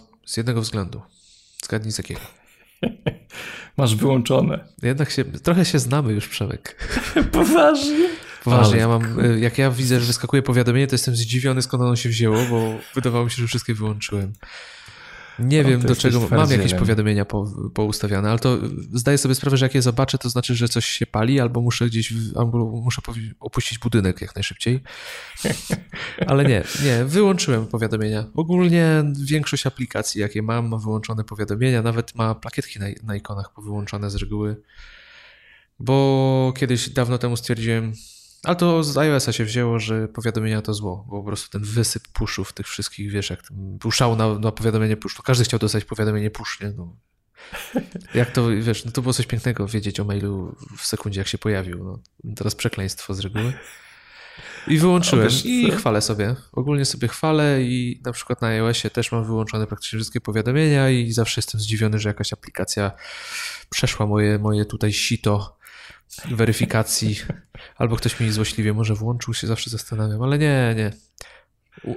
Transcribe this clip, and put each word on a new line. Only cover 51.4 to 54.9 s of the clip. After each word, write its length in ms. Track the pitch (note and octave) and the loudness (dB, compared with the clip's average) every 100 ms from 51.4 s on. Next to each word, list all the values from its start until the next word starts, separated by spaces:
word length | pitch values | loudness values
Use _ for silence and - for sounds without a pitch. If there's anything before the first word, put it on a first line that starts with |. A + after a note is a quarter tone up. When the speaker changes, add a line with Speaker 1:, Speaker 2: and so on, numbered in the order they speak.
| A2 G2+ F2+ F2 | -2 -2 -4 -8
Speaker 1:
No. 160 | F#2 G#2 - _ A2+ G#2+ | -10 -12 -16 _ -12 -6
Teraz 200 | G#2 - | -4 -2
przekleństwo 580 | A#2+ - F#2+ - - | -4 -2 -6 -6 -8
z 60 | G2 | -8
reguły. 340 | G2 G#2+ A#2 C3+ - - - - - - - - - - - | -6 -4 -4 -6 -12 -20 -20 -20 -20 -20 -20 -20 -18 -10 0
I 100 | D#3 | 4
wyłączyłem 480 | F3 | 6